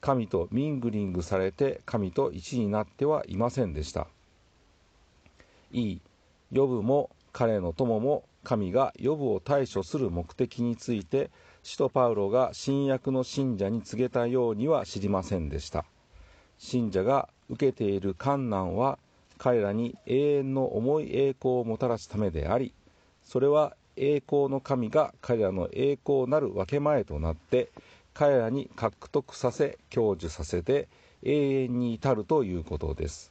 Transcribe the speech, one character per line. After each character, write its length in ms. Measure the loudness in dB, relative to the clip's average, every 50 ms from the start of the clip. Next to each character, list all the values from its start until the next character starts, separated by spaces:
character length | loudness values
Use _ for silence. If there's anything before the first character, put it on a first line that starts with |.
神 260 | 2 0 0 0 0
と 200 | 0 -2 -2 -2 0
ミ 180 | -2 -2 -2 -2
ン 100 | -4 -2
グ 120 | -4 -2
リ 120 | -2 -2 -2
ン 100 | -2 -2
グ 100 | -4 -2
さ 160 | -2 0 0
れ 120 | 0 -2
て、 300 | 0 0 -2 -2 -2 -4 -10
神 240 | -6 -4 -2 -2 -2
と 200 | -2 -2 -2 -2
一 280 | -4 -8 -12 -6 -4 -2
に 100 | -2 0
な 140 | 0 -2 -2
っ 40 |
て 180 | -4 _ -2 0
は 200 | 0 0 0 -2
い 100 | -6 -2
ま 120 | -2 -2 -2
せ 160 | 0 -2 -2
ん 80 | -2 -2
で 100 | -6 -8
し 80 | -6
た。 140 | -6 -6 -8 -8 _ _ _ _ _ _ _ _ _ _ _ _ _ _ _ _ _ _ _ _ _ _ _ -20 _ _ -20 _ _ _ _ _
い 100 | -4 -4
い。 200 | -2 -2 -4 -8 _ _ _ _ _ _ _ _ _ _
ヨ 160 | 2 2 2
ブ 160 | 4 2 0 0
も 260 | 2 2 2 0 -2 -8 _ _ _
彼 280 | _ 0 2 2 2 0
の 140 | -2 -4 -2
友 260 | -2 0 0 0 0
も、 240 | 2 0 0 0 -4 _ _ _ -4
神 280 | -2 0 0 0 0
が 220 | 2 2 2 2 -2 -2
ヨ 160 | -2 -2 0
ブ 160 | 0 0 0
を 80 | -2 -2
対 280 | 0 0 0 0 0
処 140 | 0 -2 -6
す 160 | -6 -4 -2
る 140 | -2 -2 -2
目 200 | -2 -4 -6 -6 -2
的 280 | -4 -4 -4 -2 -4
に 140 | -2 -2 -2
つ 180 | -4 -4 -4 -4
い 100 | -4 -2
て、 280 | -2 -2 -2 -2 -2 _ -20 -20 -20 -20 _ _
使 160 | -16 -4 -2
徒 100 | -2 0
パ 160 | _ 4 4 4
ウ 40 | 4
ロ 160 | 2 0 2
が 220 | 4 2 2 2 -2
新 320 | -6 -2 -2 0 0 2
約 260 | 0 0 0 0 -2
の 120 | 0 0 -2
信 340 | -2 -2 -2 -2 0 0
者 120 | 0 0 0
に 120 | -2 -2
告 220 | -4 -6 -2 -2 -2
げ 60 | 0
た 180 | 0 0 0
よ 240 | 2 2 2 2 2
う 40 | 0
に 120 | 0 2
は 180 | 2 2 0 0
知 140 | -4 -6 -4
り 100 | -2 0
ま 140 | 0 0 0
せ 160 | -2 -2 -2
ん 100 | -2 -2
で 100 | -4 -6
し 120 | -8 -4
た。 140 | -6 -6 -6 _ _ _ _ _ _ -20 -20 -20 -20 -20 _ _ _ _
信 320 | -12 -4 -2 0 0 0
者 120 | 0 0 2
が 240 | 2 2 2 0 -4 _ _ _ -12
受 220 | -4 0 0 0
け 20 | 2
て 100 | 0 -2
い 140 | 0 0 0
る 140 | -2 -2 -4
患 380 | -2 0 0 0 0 0 -2
難 260 | -2 -2 -2 -2 -2
は、 220 | 0 0 0 -2 -4 _ _ _ _ _ _ _ _
彼 200 | 0 2 2 4
ら 140 | 2 2 0
に 240 | -2 -2 -4 -6 -10 _
永 280 | 0 0 2 4 4 2
遠 180 | 2 0 0 0
の 240 | 0 0 0 -2
重 240 | 0 0 2 0 0
い 160 | -2 -2 0
栄 120 | 2 2 2
光 260 | 0 _ 0 2 2
を 80 | 2 0
も 160 | -2 -2 -2
た 80 | 0
ら 100 | 0 0
す 120 | -2 -4 -6
た 100 | -2 0
め 100 | 0 0
で 180 | 0 -2 -2
あ 80 | 0 0
り、 180 | 0 0 -2 _ _ _ _ _ _ _ _ _ _ _
そ 160 | -4 0 2
れ 80 | 4
は 280 | 4 6 4 4 2 -2 _ _ _ _
栄 260 | -2 0 2 2 0 0
光 260 | 0 2 2 2 2
の 120 | 0 -4
神 300 | -2 -2 -2 -2 -2 2
が 240 | 2 2 2 2 -2 _
彼 220 | -2 0 2 2
ら 100 | 2 2
の 160 | 2 0 -2 -2 -2
栄 240 | 0 0 0 0 -2 _
光 220 | 0 2 2 2
な 120 | 2 2 0
る 100 | 0 0
分 180 | -2 -4 -4
け 120 | -2 -2 0
前 260 | 2 2 2 2 0
と 140 | -2 -4 -2
な 120 | -2 -2
っ 40 | -2
て、 340 | -4 _ _ 2 2 2 0 _ -20 -20 -20 -20 -20 _ _ _
彼 240 | 2 2 4 4
ら 120 | 4 2 2
に 200 | -2 -2 -4 -6 -6
獲 320 | -2 -2 -2 -2 _ -20 -2
得 260 | -2 -2 -2 -2 -10
さ 160 | -2 -2 -2
せ、 260 | 2 2 0 0 0 -10 _ _ 0
享 200 | 2 2 2 2
受 160 | 0 -4 -8
さ 160 | -8 -8 -6
せ 160 | -4 -2 -2
て、 260 | 0 2 2 0 0 _ _ -20 _ -20 _ _
永 420 | -2 0 2 2 2 2 2 0 0
遠 140 | 0 0 0
に 140 | 0 -2 -2
至 220 | 0 2 2 2
る 80 | 2 2
と 220 | 2 2 2 2
い 100 | 0 -2
う 60 | -4 -4
こ 140 | -6 -6
と 160 | -4 -4 -4 -4
で 160 | -4 -4 -6
す。 200 | -6 -10 -20 -20